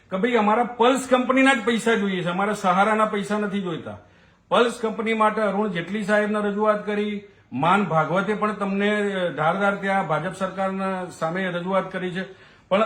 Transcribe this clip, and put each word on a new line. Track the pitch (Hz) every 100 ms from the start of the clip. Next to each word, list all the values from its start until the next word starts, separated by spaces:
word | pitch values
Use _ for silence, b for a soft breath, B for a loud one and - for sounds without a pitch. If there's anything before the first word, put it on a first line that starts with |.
| B
કે | 190
ભાઈ | 233
અમારા | 240 208 226
પલ્સ | 240 - 240 262 -
કંપનીના | 254 254 262 269
જ | 262 208
પૈસા | 233 226 214
જોઈએ | 202 180
છે, | 165
અમારા | 180 202
સહારાના | 202 190 180 208 214 214
પૈસા | 208 196 208
નથી | 208 202
જોઈતા. | 180 156 107 98 b b b b -
પલ્સ | 190 240 -
કંપની | 220 202 220
માટે | 220 214 214
અરુણ | 208 190 214
જેટલી | 170 170 214
સાહેબને | 196 214 208 214
રજૂઆત | 208 202 214 208 202
કરી, | 208 208 208 - B B
માન | 123 160 196
ભાગવતે | 185 160 151 180 196
પણ | 208 214
તમને, | 208 196 196 202 208 202
અ, | 190 175
ધારદાર | 147 156 185 202 196
ત્યાં | 196 196 165
ભાજપ | 151 180 -
સરકારના | 190 185 190 190 190 185 175
સામે | - 160 180 185
રજૂઆત | 175 180 190 180
કરી | 185 180
છે, | 170 185 B B B B
પણ | 190